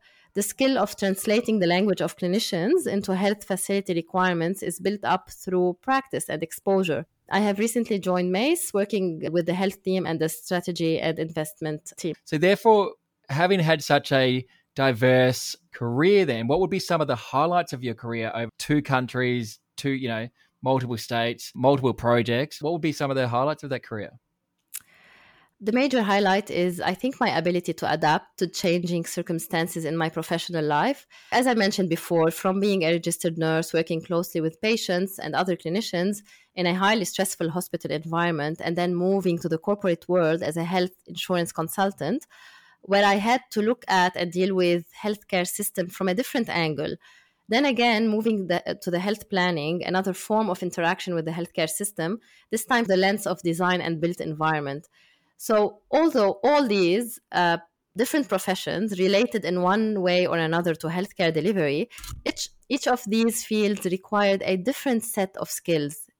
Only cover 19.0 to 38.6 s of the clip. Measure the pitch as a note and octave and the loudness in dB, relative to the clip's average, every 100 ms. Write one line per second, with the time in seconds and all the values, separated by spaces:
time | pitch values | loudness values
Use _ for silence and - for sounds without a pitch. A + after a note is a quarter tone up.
19 | B2 B2+ B2 B2 A2 - _ - C#3+ C3+ | 0 -2 0 0 -4 -10 _ -8 -4 -4
20 | C3 A2+ A#2+ _ _ _ B2+ C3 B2 A#2 | -4 -6 -8 _ _ _ 0 0 0 -6
21 | - A#2 A#2 A#2 - - B2+ C#3+ B2+ A2+ | -4 -2 0 -2 -10 0 4 4 2 2
22 | A#2+ A#2+ A#2 A#2+ D3 - C#3+ E3+ D#3 C#3+ | 2 2 2 0 -2 -6 -4 -2 -2 -2
23 | C#3+ C3 B2 A#2+ C#3 D3+ C#3+ B2+ - A2 | -2 0 0 0 0 -2 -6 -8 -8 -10
24 | F#2+ - _ _ _ _ _ - _ _ | -10 -14 _ _ _ _ _ -16 _ _
25 | _ - - _ _ _ G3+ A#3+ C#4 B3+ | _ -20 -20 _ _ _ -2 0 2 2
26 | G#3 G3+ G3 G3 G3+ E3+ F3+ F3 - F#3 | 2 2 4 2 0 0 0 0 -4 -2
27 | B3+ - A3+ D3 E3+ F3 F3 D#3+ D3 D#3 | -4 -2 0 0 0 -2 -2 -4 -2 0
28 | D#3 E3 - - F3 - F#3 F3 E3+ F3 | 2 0 -2 -6 -6 -2 0 0 0 -4
29 | E3 - E3+ E3 - E3+ E3+ E3+ D#3 E3 | -4 -6 -4 -6 -4 -4 -2 -4 -4 -2
30 | D#3+ D#3+ D#3 E3 - E3+ D3+ D3 G#3 C#4 | -2 -4 -4 -4 -4 -4 0 2 0 -2
31 | - - - A#3 B3+ A3+ G3 - F3+ E3 | -8 -20 -4 0 2 2 2 0 -2 -2
32 | - E3+ D#3+ E3 F#3+ F#3+ G#3 F#3+ D#3+ E3+ | 0 2 2 2 -2 0 0 2 2 0
33 | E3+ E3+ F3 E3 D#3+ D#3+ E3 E3 E3 E3 | -2 -2 -4 -2 0 0 0 -2 -2 -4
34 | D#3+ E3+ F3+ E3+ D#3+ D#3+ G#3+ A3+ - F3+ | -2 -2 -2 -2 -2 -2 0 0 0 -2
35 | F#3+ - D#3 D3 F#3 F3 D#3+ F#3 A3+ F3 | -2 -6 -6 -4 -2 -2 -2 -4 -2 -2
36 | F#3+ G3+ - - _ - F3 F#3 G3 A3+ | -2 -2 -10 -20 _ -4 -2 2 2 0
37 | F#3 - F#3+ - E3 F3 F3+ E3+ D3+ D3 | -2 -2 -4 -2 -4 -4 -4 -6 -4 -6
38 | D#3+ E3 F3 D#3+ D3 E3 | -4 0 0 0 -4 -4